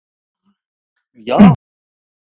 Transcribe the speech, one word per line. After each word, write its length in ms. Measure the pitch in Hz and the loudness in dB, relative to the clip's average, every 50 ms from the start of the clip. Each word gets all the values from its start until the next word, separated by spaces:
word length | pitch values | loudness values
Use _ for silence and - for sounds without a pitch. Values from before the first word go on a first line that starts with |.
| _ _ _ _ _ _ _ _ 190 202 _ _ _ _ _ _ _ _ _ _ _ _ | _ _ _ _ _ _ _ _ _ _ _ _ _ _ _ _ _ _ _ _ _ _
Yeah. 440 | _ 240 - 233 247 240 208 180 135 - _ _ _ _ _ _ _ _ _ _ _ _ _ | _ -16 -10 -2 0 2 2 2 0 -4 _ _ _ _ _ _ _ _ _ _ _ _ _